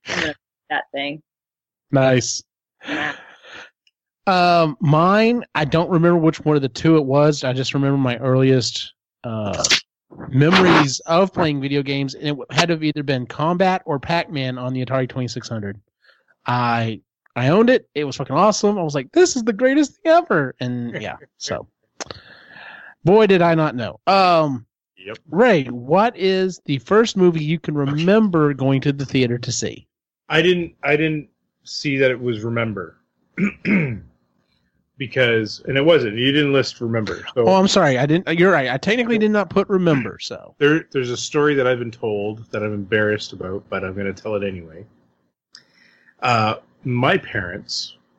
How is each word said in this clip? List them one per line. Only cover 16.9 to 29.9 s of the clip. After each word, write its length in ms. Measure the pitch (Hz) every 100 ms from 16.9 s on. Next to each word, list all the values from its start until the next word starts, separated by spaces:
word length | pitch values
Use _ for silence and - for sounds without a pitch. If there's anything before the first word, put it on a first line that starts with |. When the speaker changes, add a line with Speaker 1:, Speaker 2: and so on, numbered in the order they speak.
| 107 _ _ _ 120
Speaker 2:
I 120 | 131
owned 220 | 190 240
it. 180 | 262 -
It 100 | 147
was 120 | 143 -
fucking 180 | 131 165
awesome. 400 | 208 196 208 208
I 40 |
was 120 | 160
like, 160 | 139 127
"This 220 | 330 370 254
is 60 |
the 80 | 226
greatest 420 | 196 262 285 285 -
thing 100 | 320
ever." 420 | 339 339 175 131 -
And 400 | 123 123 120 107
yeah, 160 | 104 - -
Speaker 3:
<laughs> 120 | _
Speaker 2:
so 280 | - 71 - _ _ - - - - - - - - - - _
boy, 220 | 165 214 214
did 160 | 185
I 120 | 170
not 200 | 160 151
know. 240 | 120 101 - -
Um, 600 | 196 185 165 151 127 - _ _ _
Speaker 3:
Yep. 200 | 95 113 151
Speaker 2:
Ray, 340 | 160 247 170
what 520 | 123 120 127 180 233 -
is 440 | 190 190 190 170 -
the 120 | 139
first 380 | - 208 233 190
movie 260 | 180 160
you 160 | 151 170
can 160 | -
remember 800 | 147 139 147 170 220 214 165 147
going 280 | 131 135 135
to 100 | 143
the 140 | 139 131
theater 320 | 131 120 120
to 120 | 120
see? 380 | - 107 - _